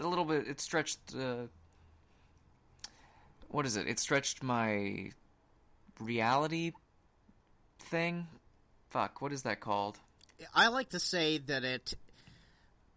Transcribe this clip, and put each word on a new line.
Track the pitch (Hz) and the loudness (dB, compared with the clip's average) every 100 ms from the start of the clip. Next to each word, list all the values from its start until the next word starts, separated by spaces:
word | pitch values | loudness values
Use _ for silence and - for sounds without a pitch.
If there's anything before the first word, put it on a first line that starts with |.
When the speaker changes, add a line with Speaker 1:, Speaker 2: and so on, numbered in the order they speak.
Speaker 1:
a | 165 | 0
little | 175 | 2
bit, | 160 151 113 | 2 2 0
it | 139 | -4
stretched, | - 165 147 - - | -2 0 0 -4 -8
uh, | 131 131 120 120 - - - - - _ - - - - - - - - - - - - - - | -4 -2 -4 -6 -12 -20 -20 -20 -20 _ -20 -20 -20 -20 -20 -20 -18 -18 -18 -20 -20 -20 -20 -6
what | 147 135 | -2 0
is | 104 | 0
it? | 85 | 0
It | 117 | 0
stretched | - 139 - - | 2 2 2 -2
my | 131 120 113 104 101 101 95 - - _ _ _ - - - - | 0 2 4 2 0 -4 -8 -12 -20 _ _ _ -20 -20 -20 -10
reality | 113 117 113 135 156 165 165 - _ _ _ _ _ - _ - _ - | -4 2 4 4 2 0 -2 -6 _ _ _ _ _ -20 _ -20 _ -18
thing? | - 165 170 175 165 - - _ _ - - | -4 -2 0 -2 -8 -14 -20 _ _ -20 -6
Fuck, | 131 101 - | -2 -2 -2
what | 139 | -6
is | 143 | -4
that | 127 101 | -2 -2
called? | 113 101 101 107 - _ - - - | 0 0 0 -4 -18 _ -20 -18 0
Speaker 2:
I | 160 220 | 6 6
like | 247 254 | 4 -2
to | 175 | -2
say | - 180 156 156 | -2 2 2 2
that | 131 135 | 0 -2
it | 127 127 - - - - - - - - - _ _ | 0 -4 -6 -10 -12 -20 -20 -20 -20 -20 -20 _ _